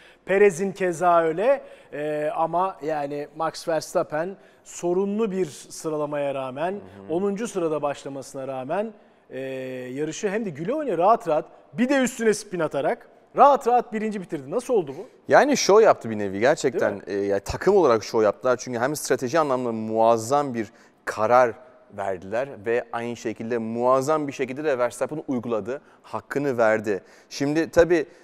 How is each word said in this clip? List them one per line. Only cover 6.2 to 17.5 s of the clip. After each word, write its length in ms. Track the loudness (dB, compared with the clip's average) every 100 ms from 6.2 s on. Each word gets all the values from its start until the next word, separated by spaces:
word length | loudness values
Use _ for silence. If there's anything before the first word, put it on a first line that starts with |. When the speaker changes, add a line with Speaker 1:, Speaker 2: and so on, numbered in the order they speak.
| -4
Speaker 1:
rağmen 380 | -4 -6 -4 -6
Speaker 2:
Hı 40 | -6
hı. 380 | -12 -16 -6
Speaker 1:
onuncu 340 | -2 -2 -4 -6
sırada 340 | -2 -2 -2
başlamasına 680 | -4 -6 -10 -12 -12 -12 -10
rağmen, 440 | -8 -4 -4 -4 -10 _ _ -16
e, 100 | -10 -8 -8 -10 -10 -10
yarışı 340 | -6 -6 -4 -4
hem 160 | -4
de 60 | -6
güle 240 | -8 -6
oynaya 240 | -4 -2 2
rahat 300 | 4 4 2
rahat, 160 | -2 -4 -16 _
bir 160 | -2 2
de 80 | 2
üstüne 320 | 0 0 0
spin 260 | 0 -2 -4
atarak 480 | -4 -2 -2 -2 -8 _ _ 4
rahat 300 | 6 6 4
rahat 240 | 2 0
birinci 280 | -4 -4 -6
bitirdi. 300 | -8 -8 -6
Nasıl 240 | -6 0
oldu 180 | 0 0 -8
bu? 80 | -14 _ 4
Speaker 2:
Yani 280 | 6 6 4
şov 240 | 6 6
yaptı 300 | 8 4 0
bir 80 | -4
nevi 220 | -2 0
gerçekten. 600 | 2 2 0 0 -2 -2 -6
Speaker 1:
Değil 120 | -2
mi? 60 |
Speaker 2:
E, 20 | 0
yani 140 | -2
takım 360 | -2